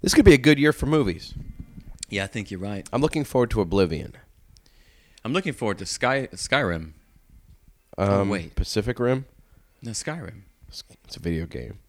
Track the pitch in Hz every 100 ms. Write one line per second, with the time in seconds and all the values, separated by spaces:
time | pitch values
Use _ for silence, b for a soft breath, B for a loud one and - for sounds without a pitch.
0 | - - 226 147 131 147 147 147 143 156
1 | 113 82 - - - - - - - -
2 | - 101 98 117 98 95 98 101 - 123
3 | 151 160 143 131 120 113 92 98 92 78
4 | - - - _ _ - b b b b
5 | b b 110 160 185 127 110 98 95 -
6 | 123 135 131 - - 135 117 85 80 -
7 | _ _ _ - _ - - _ _ -
8 | 101 98 98 101 82 - 87 - 107 120
9 | 123 131 135 _ _ - _ _ 120 110
10 | - 160 101 104 98 _ - - - -
11 | - - 85 82 80 64 60 50